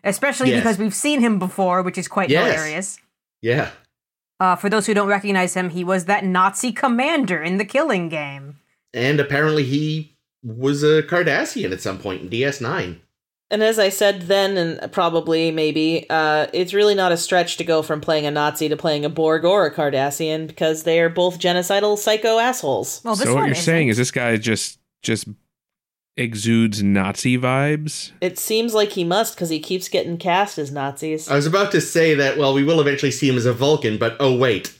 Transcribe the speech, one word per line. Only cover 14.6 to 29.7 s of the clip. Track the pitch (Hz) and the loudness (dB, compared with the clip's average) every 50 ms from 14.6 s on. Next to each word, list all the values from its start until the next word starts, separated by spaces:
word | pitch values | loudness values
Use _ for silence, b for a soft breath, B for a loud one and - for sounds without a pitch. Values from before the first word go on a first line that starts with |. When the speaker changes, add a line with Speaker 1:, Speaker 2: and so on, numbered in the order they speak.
| 170 165 165 - - - - | 0 -2 -4 -6 -8 -6 -2
Speaker 3:
probably | - 180 170 165 165 160 165 165 160 165 165 | 0 0 2 0 0 0 2 0 2 2 0
maybe, | 156 160 156 156 147 156 156 160 165 160 - - | 0 0 0 0 0 0 0 0 0 -2 -2 -2
uh, | 160 160 156 151 151 151 151 - - | -2 0 2 2 2 2 0 0 -2
it's | 170 180 175 185 | -2 -2 0 2
really | 202 208 208 208 | 2 4 4 4
not | 196 185 180 170 | 4 2 2 2
a | 165 | 0
stretch | 170 - 190 180 170 170 - - | 0 0 2 2 2 0 -4 -8
to | 170 | -2
go | 170 165 160 151 | 0 0 0 0
from | - 160 151 | -2 -4 -6
playing | 147 - 160 156 147 | -2 0 0 0 0
a | 147 | 0
Nazi | 147 147 147 151 147 - 160 151 | 0 0 0 0 0 -2 -2 -2
to | 151 | -2
playing | 147 - 165 151 147 147 | -2 -2 -2 -2 0 -2
a | 147 | -4
Borg | 139 165 160 156 156 160 151 | -2 0 2 2 2 2 4
or | 170 190 208 185 | 4 4 4 4
a | 151 147 | 2 0
Cardassian | - 156 143 139 135 135 143 139 - 165 156 156 160 160 | 0 -2 0 0 0 -2 -2 -2 -4 -4 -2 -2 -4 -6
because | 156 160 - 170 160 156 156 156 | -8 -6 -2 0 0 0 0 0
they | 170 165 165 | 2 2 4
are | 170 165 | 2 2
both | 165 180 175 180 175 170 | 2 2 0 0 0 0
genocidal | - 175 175 180 180 180 196 202 202 214 208 208 | 0 0 0 0 0 2 0 2 2 2 0 2
psycho | 208 220 214 214 214 226 226 226 | 2 0 0 2 2 2 2 2
assholes. | 226 254 247 247 - 147 131 101 120 - - - _ | 2 0 -2 -2 -2 -2 -2 -2 -2 -4 -8 -10 _
Speaker 1:
Well, | 233 220 | -4 -2
this | 190 214 | 0 0
Speaker 4:
So | 120 123 | 2 2
what | 139 | 2
Speaker 1:
one | 135 143 | 2 0
Speaker 4:
you're | 131 | 0
saying | 135 175 - 165 165 156 127 | 0 0 2 2 2 2 2
Speaker 1:
isn't. | |
Speaker 4:
is | 107 110 | 2 2
this | 127 127 | 0 -2
guy | - 135 123 120 117 107 | -2 -2 -2 0 0 0
just, | 107 117 110 101 - - - _ _ _ _ _ - | 0 0 -2 -2 -2 -8 -10 _ _ _ _ _ -4
just | - 117 104 - - 101 _ _ _ _ _ _ _ _ _ _ _ _ _ _ _ _ | -4 -4 -4 -4 -12 -16 _ _ _ _ _ _ _ _ _ _ _ _ _ _ _ _
exudes | - 123 117 113 104 101 113 117 113 113 113 101 107 101 | -6 -6 -6 -6 -4 0 2 4 4 4 2 2 0 0
Nazi | 98 98 101 95 98 98 - - 127 123 123 | 2 2 2 2 0 -2 -2 0 0 0 0
vibes? | 127 127 127 135 139 147 151 151 151 156 - - - - - - | 0 0 0 0 0 0 -2 -2 -4 -8 -8 -10 -12 -14 -10 -4
Speaker 3:
It | - 185 175 - | -4 -4 -4 -4
seems | - - 220 220 226 233 214 | -6 -2 0 0 0 2 2
like | 214 208 208 - | 2 2 2 0
he | 196 175 | -4 -2
must | 170 175 202 226 220 - | 0 0 0 0 -2 -4
'cause | - 180 160 | -6 -4 -4
he | 160 156 | -4 -4
keeps | 156 - | -4 -4